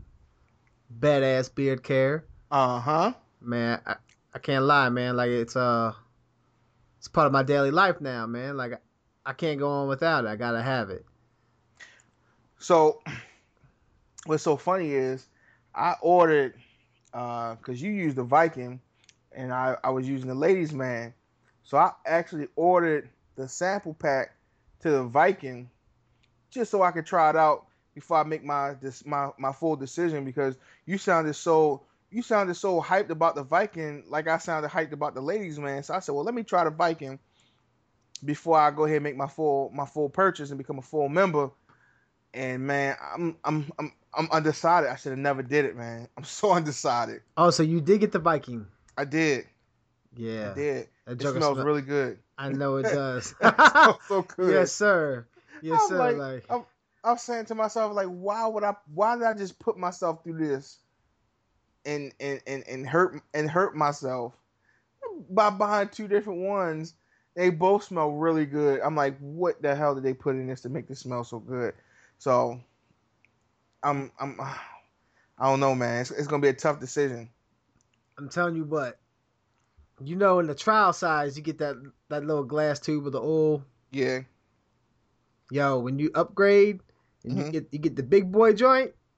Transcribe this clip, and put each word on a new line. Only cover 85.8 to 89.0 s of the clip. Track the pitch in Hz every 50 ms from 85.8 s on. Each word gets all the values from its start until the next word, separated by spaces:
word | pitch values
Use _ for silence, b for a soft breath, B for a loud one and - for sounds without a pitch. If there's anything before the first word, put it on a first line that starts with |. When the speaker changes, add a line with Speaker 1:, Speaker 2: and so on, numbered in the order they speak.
| 120 127 135 139
Speaker 1:
you | 151 156 -
upgrade | 160 175 - - 196 202 202 202 202 202 208 202 185 - _ _ _ _ _ _ _ -
and | - 131
you | 139 147
Speaker 2:
Mm-hmm. | 151
Speaker 1:
get, | 160 156 - -
you | - 151
get | 151 156 123
the | 139 127
big | 117 175 202 185 185
boy | 190 214 226 220 214
joint, | 196 247 262 262 262 262 196 - _